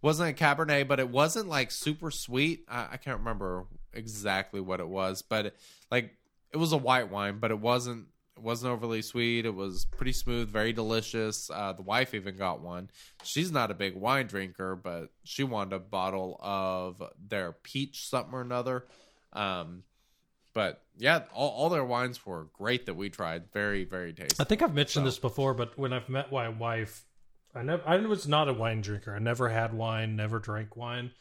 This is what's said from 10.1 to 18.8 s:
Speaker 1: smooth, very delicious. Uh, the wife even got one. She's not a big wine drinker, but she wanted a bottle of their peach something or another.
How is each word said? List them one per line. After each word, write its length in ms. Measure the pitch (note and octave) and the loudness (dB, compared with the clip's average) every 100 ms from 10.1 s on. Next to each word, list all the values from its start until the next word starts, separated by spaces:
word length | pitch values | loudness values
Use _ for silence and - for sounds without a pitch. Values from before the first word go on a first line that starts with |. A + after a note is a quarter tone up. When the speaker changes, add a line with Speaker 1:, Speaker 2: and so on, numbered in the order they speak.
Speaker 1:
smooth, 360 | B2+ - A#2+ A2+ | 2 2 0 0
very 240 | G#2+ A2+ | 2 2
delicious. 800 | A2+ A2 A2+ A2 A2+ A2 G#2+ - | 2 2 2 0 -2 -2 -2 -6
Uh, 240 | D#2+ G2+ | -4 -4
the 80 | F#2 | -6
wife 320 | F#2+ A2+ C3 | 0 2 2
even 220 | A2 G2 F#2 | -2 -6 -2
got 220 | F#2+ D#2 | -2 -2
one. 280 | F2 F2 G2 - - - | -6 -10 -10 -16 -20 -16
She's 300 | - - F3+ | -4 -2 0
not 180 | D3 A2+ | 2 0
a 40 | |
big 200 | F2+ G2 | 0 -2
wine 320 | F#2 G#2+ C3+ B2 | 0 2 2 0
drinker, 480 | G2+ F#2+ F2+ F#2 | -4 -6 -6 -6
but 360 | F#2 F2+ E2+ E2 _ | -4 -6 -8 -10 _
she 220 | - - | -12 -2
wanted 320 | C3+ A2+ F#2+ F#2+ | -2 0 -2 -4
a 20 | |
bottle 580 | F#2 G2 F#2+ F#2+ F#2 - | -4 -2 0 0 -4 -6
of 600 | G2 G2 F#2+ F#2 F2+ F#2 - - G2+ | -4 0 0 0 -4 -8 -14 -16 -6
their 240 | G#2+ F2+ | -4 -4
peach 560 | E2 - C3+ C#3 - - | -8 -8 -6 -6 -6 -4
something 240 | C3 E2+ | -4 -2
or 60 | B2+ | -8
another. 460 | B2 B2 B2 B2+ | -4 -2 -2 -4